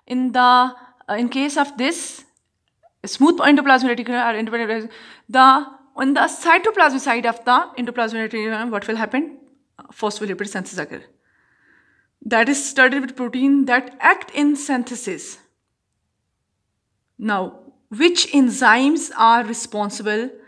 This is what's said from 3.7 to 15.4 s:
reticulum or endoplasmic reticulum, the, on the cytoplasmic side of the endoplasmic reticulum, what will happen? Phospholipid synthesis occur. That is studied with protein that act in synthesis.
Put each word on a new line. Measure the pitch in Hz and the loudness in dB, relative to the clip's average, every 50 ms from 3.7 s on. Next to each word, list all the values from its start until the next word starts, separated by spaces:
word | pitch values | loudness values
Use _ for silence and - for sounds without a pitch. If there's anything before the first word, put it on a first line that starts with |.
| 262 254 254 254 240 | 4 4 4 0 -2
reticulum | 240 233 247 247 247 240 233 | -2 -4 -6 -4 -2 -2 -2
or | 220 214 | -2 -4
endoplasmic | 226 220 226 233 226 208 | -4 -4 -4 -6 -4 -4
reticulum, | 226 226 220 233 - - - - - - _ - 208 | -4 -6 -6 -10 -16 -20 -20 -20 -20 -20 _ 0 4
the, | 262 262 262 262 294 285 - - - _ _ - | 6 8 8 6 4 2 -6 -14 -20 _ _ -8
on | - 269 269 285 | -4 0 0 2
the | 294 | 2
cytoplasmic | - 320 - - - 339 330 370 359 440 440 403 330 294 262 269 | 0 0 -2 -2 2 2 2 4 2 0 2 4 2 2 2 0
side | 254 277 233 233 226 | -2 -2 -2 -2 -2
of | 233 226 - - | -2 -4 -2 0
the | 247 247 277 349 349 - | 2 2 2 2 -2 -8
endoplasmic | - 240 240 240 240 233 220 220 226 220 214 | -10 -8 -6 -4 -4 -4 -4 -4 -6 -8 -6
reticulum, | 233 220 214 220 226 214 233 247 | -6 -6 -6 -6 -6 -6 -6 -6
what | 220 202 202 | -6 -6 -6
will | - 220 | -4 -4
happen? | 226 226 214 247 269 330 294 - - _ _ _ _ _ _ _ - - - | -4 -4 -2 -2 -4 -4 -4 -10 -18 _ _ _ _ _ _ _ -20 -20 -20
Phospholipid | - - 226 208 208 - 220 202 185 180 202 | -12 -6 -6 -6 -6 -6 -8 -8 -6 -8 -8
synthesis | 202 - 190 180 - - 185 | -8 -8 -10 -10 -10 -10 -10
occur. | 151 - - - - _ _ _ _ _ _ _ _ _ _ _ _ _ _ _ _ _ _ _ _ _ _ _ - | -10 -10 -12 -18 -18 _ _ _ _ _ _ _ _ _ _ _ _ _ _ _ _ _ _ _ _ _ _ _ -6
That | 220 240 220 226 | -2 0 2 2
is | 254 285 277 - | 2 0 -2 -4
studied | - - 262 254 254 254 277 | -4 2 4 4 4 4 0
with | 262 - - | -6 -6 -8
protein | - 247 233 - 247 262 277 277 277 269 | -8 -8 -6 -4 0 2 2 2 2 2
that | 254 240 254 262 - - - | 2 0 -2 -2 -4 -6 0
act | - 311 381 381 - - - | 2 2 2 2 -2 -10 -4
in | 285 294 294 294 | 0 0 0 0
synthesis. | 277 - - 277 247 233 - 247 220 - 196 175 143 - - - - | -2 -4 -4 -4 -4 -4 -8 -10 -10 -10 -10 -10 -10 -12 -18 -20 -20